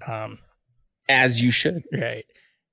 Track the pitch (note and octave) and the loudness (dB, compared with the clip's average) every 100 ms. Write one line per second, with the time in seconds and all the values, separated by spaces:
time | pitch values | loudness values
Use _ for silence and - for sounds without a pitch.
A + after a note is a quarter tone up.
0 | - A2 G#2+ G#2+ _ _ _ _ _ _ | -10 -10 -10 -14 _ _ _ _ _ _
1 | - C3 C3 A#2 B2 - D#3+ F3 - D3 | 0 4 4 4 2 2 0 -2 -4 -4
2 | A#2 A#2 - _ _ _ _ | -4 -6 -14 _ _ _ _